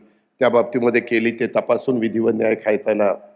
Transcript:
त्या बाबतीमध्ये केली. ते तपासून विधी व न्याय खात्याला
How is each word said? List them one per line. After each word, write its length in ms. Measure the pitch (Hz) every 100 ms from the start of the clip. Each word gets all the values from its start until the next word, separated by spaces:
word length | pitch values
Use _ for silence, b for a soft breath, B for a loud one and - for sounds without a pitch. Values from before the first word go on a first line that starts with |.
| _ b b -
त्या 100 | 123
बाबतीमध्ये 520 | 117 117 127 120 117
केली. 300 | 117 113 113
ते 160 | 117 113
तपासून 500 | 110 - 117 - 127
विधी 220 | 110 110
व 100 | 113
न्याय 260 | 110 110 110
खात्याला 580 | 107 104 - 107 101 - -